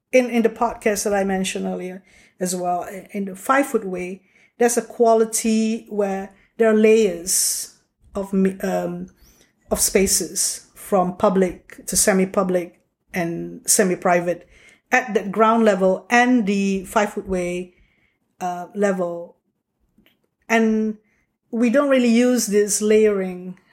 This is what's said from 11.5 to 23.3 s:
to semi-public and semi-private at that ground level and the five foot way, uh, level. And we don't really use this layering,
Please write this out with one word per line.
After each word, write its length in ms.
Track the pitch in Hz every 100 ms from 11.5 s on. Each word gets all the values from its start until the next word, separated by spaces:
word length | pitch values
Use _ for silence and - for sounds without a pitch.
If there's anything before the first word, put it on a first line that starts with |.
| 160 - - -
to 100 | -
semi-public 840 | - 190 190 202 185 180 170 - _ _ _
and 480 | 185 170 170 175 170 -
semi-private 800 | - 190 180 190 175 175 170 - _ - _ -
at 220 | 254 -
that 180 | 208 190
ground 340 | 190 220 226 220
level 400 | 190 190 185 -
and 360 | 240 247 254 196
the 380 | 202 196 190 185
five 280 | 226 208
foot 140 | 208 196
way, 460 | 185 175 180 180 _ _ _ _ _ _ -
uh, 280 | 180 180 175 208
level. 600 | 202 185 175 170 175 _ _ _ _ _ _ _ _ _ _ _ -
And 480 | 226 220 220 220 214 _ _ _ _ _
we 200 | 226 240
don't 200 | 262 285
really 200 | 269 240
use 380 | 226 247 247 220
this 340 | 202 208 208
layering, 760 | 214 220 214 202 185